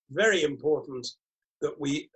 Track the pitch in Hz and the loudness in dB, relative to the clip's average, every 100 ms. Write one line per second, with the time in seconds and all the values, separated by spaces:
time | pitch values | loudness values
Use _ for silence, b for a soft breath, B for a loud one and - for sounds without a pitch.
0 | - 139 220 185 147 127 147 147 143 127 | -6 2 4 4 2 0 0 0 -2 -10
1 | 123 - _ _ _ _ 147 - 143 147 | -12 -16 _ _ _ _ -6 -2 -2 -2
2 | - | -4